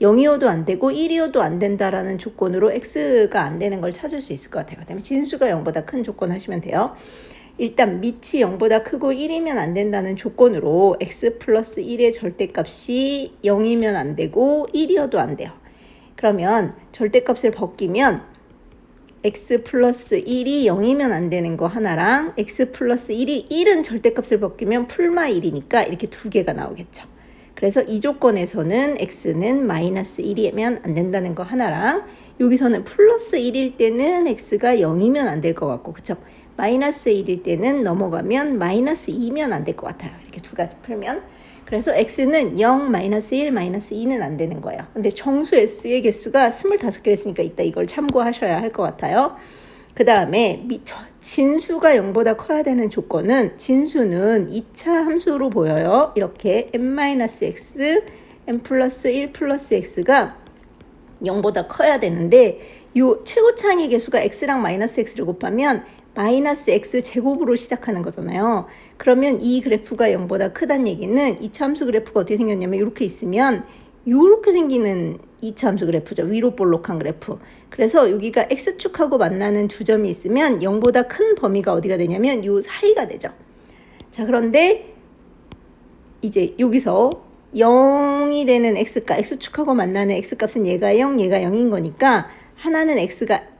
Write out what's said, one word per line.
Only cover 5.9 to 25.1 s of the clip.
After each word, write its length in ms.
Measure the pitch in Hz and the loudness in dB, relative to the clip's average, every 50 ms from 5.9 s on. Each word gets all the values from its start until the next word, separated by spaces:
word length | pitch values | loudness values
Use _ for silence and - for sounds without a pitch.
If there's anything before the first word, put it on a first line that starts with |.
| - 262 233 | -6 -6 -6
조건 300 | 214 208 - 190 175 180 | -6 -6 -6 -4 -4 -4
하시면 300 | 190 - - 190 170 165 | -6 -8 -8 -8 -8 -6
돼요. 320 | - - 170 214 262 - - - - - - - - - - - - - - | -4 -2 -2 -2 -2 -4 -10 -20 -20 -20 -20 -20 -20 -20 -20 -20 -18 -8 -6
일단 440 | 240 226 - - 247 208 180 180 190 | -6 -2 2 2 2 2 2 -2 -4
밑이 400 | 233 233 - - - - 294 233 | -4 -6 -6 -6 -4 0 2 2
영보다 400 | 180 185 185 220 220 220 220 220 | 0 2 0 2 2 4 2 2
크고 300 | - - 262 269 269 269 | -2 -4 -2 -2 -2 -2
일이면 440 | 254 294 311 330 330 330 320 285 | -2 -4 -4 -4 -4 -4 -2 -2
안 160 | 226 156 156 175 | -2 -2 -2 -2
된다는 420 | 196 208 214 202 202 190 190 190 | -2 -2 0 -2 -2 -2 -4 -6
조건으로 840 | 196 - 233 - - 247 240 214 160 - 143 156 175 196 196 175 - | -6 -6 -8 2 4 4 4 4 2 0 2 4 4 6 4 4 2
X 380 | 202 175 - - - 233 226 233 | -2 -6 -6 -2 -2 -2 -2 -2
플러스 420 | - - 220 220 226 226 - - | -2 0 0 0 0 -2 -8 -8
일의 320 | 190 - 240 226 240 233 226 | -8 -6 0 2 2 2 2
절대값이 1200 | - 220 180 175 - 202 180 - - 165 - - - - - 240 254 269 277 285 277 269 - - - - | 0 -6 -8 -4 -4 -6 -4 -4 -6 -6 -6 -8 -12 -8 -4 -2 -2 -2 -2 -4 -4 -8 -10 -12 -4 0
영이면 520 | 202 202 202 214 226 233 233 226 214 202 | 0 2 2 2 2 2 2 0 0 0
안 180 | 175 135 143 151 | -2 -2 -4 -4
되고 520 | 151 165 156 - 202 254 277 294 302 294 - - | -4 -4 -2 0 2 2 4 2 2 0 -2 -2
일이어도 440 | 302 311 269 359 392 294 254 247 185 | -2 0 2 2 2 2 0 0 0
안 180 | 131 123 147 | 0 -2 -4
돼요. 160 | - - - - - - - - _ - - - - _ - - | -8 -10 -12 -14 -18 -20 -20 -20 _ -20 -20 -20 -20 _ -20 -8
그러면 580 | - - 214 202 190 170 185 220 226 196 151 - - - - - | 0 2 2 2 2 2 2 2 2 0 -2 -6 -10 -18 -20 -6
절대값을 600 | - 240 208 208 254 247 - 247 240 - 226 220 | -4 -2 2 2 2 2 2 0 0 0 0 0
벗기면 720 | - 208 175 - - 202 175 175 220 269 262 185 143 - - - - _ _ - _ - - - - - _ _ - - - - - - | -2 -6 -8 -6 -6 -6 -2 0 2 2 2 2 0 -6 -14 -20 -20 _ _ -20 _ -20 -20 -20 -20 -20 _ _ -20 -20 -20 -14 -4 -4
X 380 | 208 208 - - - 247 233 233 | -4 -4 -4 -4 -2 -2 -2 -2
플러스 540 | - - 254 247 247 240 240 - - 214 | -2 0 2 2 2 2 -2 -4 -2 -2
일이 500 | - 180 - 247 254 247 254 285 294 269 | -2 -2 -2 -4 -2 -2 -2 0 2 2
영이면 460 | 208 175 190 208 240 269 285 285 254 202 | 2 2 2 2 2 2 2 0 0 0
안 180 | 160 175 170 | -2 -2 -2
되는 260 | 170 180 170 170 165 | -2 -2 -2 -4 -4
거 100 | 160 170 | -4 -4
하나랑 680 | 170 190 233 220 196 165 156 170 202 247 277 311 330 - | -4 -2 -2 -2 -2 -2 0 2 2 2 0 0 -4 -6
X 360 | - 208 - - - 262 254 254 | -6 -8 -6 -2 -2 -2 -2 -2
플러스 400 | - 262 240 240 247 247 - 214 | -4 -2 -2 -2 -2 -4 -6 -4
일이 260 | 226 262 254 294 254 - - | -4 -2 -2 -2 -4 -6 -4
일은 340 | 294 320 359 415 392 320 311 | -2 2 4 4 4 4 0
절대값을 560 | - 226 226 - 233 226 247 226 - 233 202 | -2 -6 0 0 2 0 0 -2 -2 -2 -2
벗기면 480 | 208 180 - - 226 196 226 247 240 | -2 -4 -6 -6 -4 -2 -2 -2 -2
풀마 420 | 240 - - 349 339 | -4 -2 -2 0 0